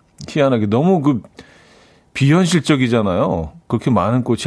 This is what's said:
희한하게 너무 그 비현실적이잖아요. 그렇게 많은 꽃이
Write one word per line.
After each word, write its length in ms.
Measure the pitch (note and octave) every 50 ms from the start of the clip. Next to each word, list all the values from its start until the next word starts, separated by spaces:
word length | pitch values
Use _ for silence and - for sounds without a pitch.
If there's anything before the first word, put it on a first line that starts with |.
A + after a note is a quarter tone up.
| _ _ _ - -
희한하게 380 | - - D#3 C#3 C3+ B2+ A2+ G#2+
너무 360 | G#2 G#2 B2 D3+ F3+ G3 E3+
그 200 | C3 D3 C#3 G#2+ - - _ - - - - _ _ _ _ _ _ _ _ _ _ _ -
비현실적이잖아요. 1400 | - C3+ C#3 D#3 F3+ F#3+ E3 F3+ E3 - - D#3 C3+ B2+ A#2+ A#2 A#2 G#2+ G2 F2 F#2 A2+ F#2+ E2+ E2+ D#2+ D2 - - _
그렇게 220 | - - A2+ - D3
많은 340 | A#2+ G2 F2 G#2+ A#2+ B2+ A#2
꽃이 160 | - A#2 - -